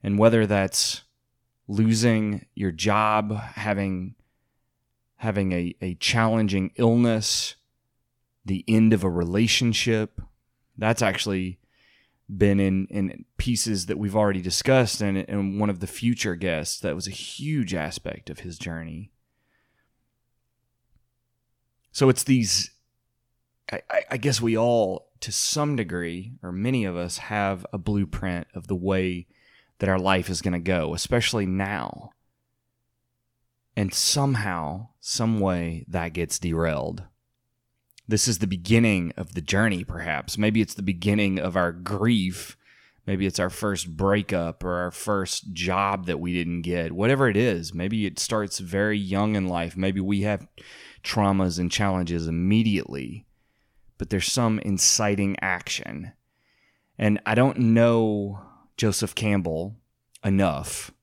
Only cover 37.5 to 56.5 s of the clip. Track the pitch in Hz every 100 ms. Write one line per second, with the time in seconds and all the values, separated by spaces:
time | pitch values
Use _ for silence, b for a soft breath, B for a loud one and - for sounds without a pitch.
37.5 | _ _ _ _ _ - 107 - 98 98
38.5 | 90 87 113 117 98 87 - 87 92 76
39.5 | 95 110 92 - 85 85 73 - - 107
40.5 | 110 104 - 98 87 98 104 101 95 90
41.5 | 90 87 85 90 101 110 117 92 90 -
42.5 | - b b b b - 95 95 - 92
43.5 | - 104 95 90 78 98 101 101 92 85
44.5 | 82 90 87 90 - - 101 92 - -
45.5 | 85 87 92 98 98 90 80 87 87 85
46.5 | 87 85 87 82 85 110 135 135 101 123
47.5 | 90 82 87 92 110 101 76 - 110 101
48.5 | - 92 98 104 107 95 98 107 107 92
49.5 | 87 85 92 95 98 95 101 104 101 -
50.5 | - B B B B - - 101 98 92
51.5 | 85 90 - 101 92 87 85 82 82 90
52.5 | 110 110 98 - 69 62 110 - _ _
53.5 | _ _ _ _ _ 98 98 - - 117
54.5 | 110 - 98 - - 107 101 98 98 95
55.5 | 90 - - - 64 95 - _ _ _